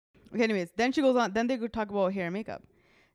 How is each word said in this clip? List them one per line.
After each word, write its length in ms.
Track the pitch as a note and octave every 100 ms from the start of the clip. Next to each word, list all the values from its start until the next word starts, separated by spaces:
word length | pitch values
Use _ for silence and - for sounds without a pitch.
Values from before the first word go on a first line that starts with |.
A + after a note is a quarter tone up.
| _ _ -
Okay, 120 | G#3+
anyways, 260 | A3 G#3 E3+ -
then 160 | A#3+
she 100 | C4+
goes 120 | C4+ B3+
on, 160 | A3+
then 120 | G3 A#3+
they 100 | C4
go 80 | A3+
talk 240 | A3+ G#3
about 240 | G3+ F#3
hair 100 | G3 F3
and 60 |
makeup. 300 | F#3 A3+ - - _ _ _ _